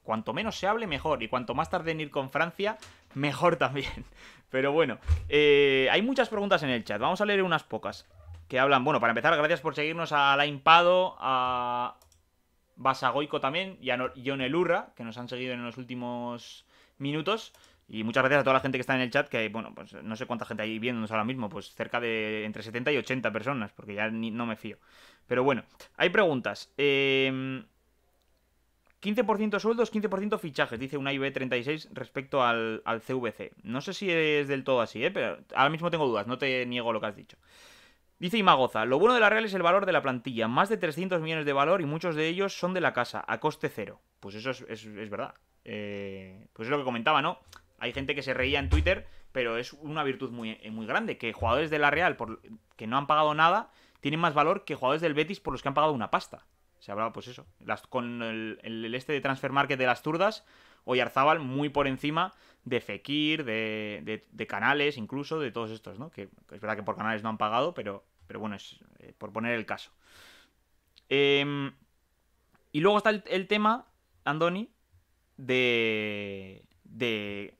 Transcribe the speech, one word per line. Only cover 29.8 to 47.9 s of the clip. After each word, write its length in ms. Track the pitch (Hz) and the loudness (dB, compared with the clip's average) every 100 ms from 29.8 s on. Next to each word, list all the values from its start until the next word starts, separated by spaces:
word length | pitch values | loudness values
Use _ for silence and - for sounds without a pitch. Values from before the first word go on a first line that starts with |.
| 220 | 0
quince 200 | 220 202 | 0 -2
por 100 | 190 | -2
ciento 180 | 208 202 | -2 -4
fichajes, 400 | 165 135 139 117 | -4 -2 -2 -2
dice 180 | 131 147 | -6 -4
Unai 200 | 135 139 | -2 -2
B 140 | 135 | -2
treinta 260 | 135 131 123 | -2 -2 -2
y 60 | |
seis 260 | 123 156 - | -2 -4 -6
respecto 520 | - 123 - 135 143 | -12 -10 -10 -2 2
al, 380 | 120 117 113 110 - | 4 4 0 -4 -2
al 160 | 113 | -4
C 120 | - | -2
V 180 | 131 117 | -4 -4
C. 200 | - 101 - | -6 -12 -14
No 180 | 98 123 | -8 -6
sé 120 | 202 | -6
si 160 | 180 196 | -4 0
es 380 | 165 156 147 139 | 2 4 2 2
del 160 | 139 | -2
todo 180 | 131 127 | 2 2
así, 220 | 110 107 | 2 0
¿eh? 80 | 151 | -2
Pero 280 | 196 117 80 - - | 0 -2 -4 -2 4
ahora 140 | 139 | 4
mismo 220 | 156 170 | 4 -2
tengo 160 | 160 139 | 0 2
dudas, 180 | 110 104 | 0 -2
no 100 | 123 | -2
te 280 | 139 127 123 | 0 0 -2
niego 280 | 123 117 | -2 -2
lo 80 | 110 | -2
que 60 | 107 | -4
has 80 | 98 | -8
dicho. 220 | - - _ - - - - _ _ - | -16 -20 _ -20 -20 -20 -20 _ _ -8
Dice 200 | 175 226 | -2 0
Imagoza, 480 | 190 143 123 110 113 | 2 2 2 0 0
lo 120 | 135 | 2
bueno 160 | 214 | 2
de 60 | 254 | 4
la 100 | 208 | 2
Real 140 | 220 | 2
es 100 | 220 | -2
el 80 | 190 | -2
valor 240 | 170 190 190 | 2 2 2
de 60 | |
la 100 | 156 | 0
plantilla, 460 | 135 127 135 113 110 | 0 -4 -4 -4 -2
más 220 | 131 202 | 0 0
de 80 | 220 | 0
trescientos 420 | 175 147 185 180 | -2 -4 -2 -2
millones 260 | 160 160 147 | -2 -4 0
de 60 | |
valor 300 | 139 147 190 | 2 4 2
y 40 | 143 | 0
muchos 300 | 156 180 151 | -4 -2 -2
de 140 | 160 | -2
ellos 280 | 180 196 - | -2 -4 -2
son 160 | 180 | -4
de 60 | 185 | 0
la 140 | 143 | 0
casa, 300 | 120 120 107 - | 0 -2 -4 -6
a 140 | 117 | -4
coste 260 | 156 147 143 | -2 -2 -6
cero. 320 | - 98 - _ _ | -6 -10 -12 _ _
Pues 140 | 101 104 | -16 -10
eso 160 | 131 | -8
es, 100 | 123 | -8
es, 240 | 117 107 107 | -10 -14 -12
es 240 | 104 107 | -12 -10
verdad. 240 | 107 135 - _ _ - | -8 -8 -12 _ _ -12
Eh, 800 | 107 104 101 98 95 95 92 113 | -10 -8 -8 -10 -10 -14 -18 -20
pues 140 | - 113 | -10 -4
es 40 | |
lo 60 | 147 | -2
que 80 | 131 | -2
comentaba, 360 | 120 117 151 | -2 2 2
¿no? 180 | 156 185 - - _ - | 0 -4 -12 -20 _ -10
Hay 120 | 120 | -8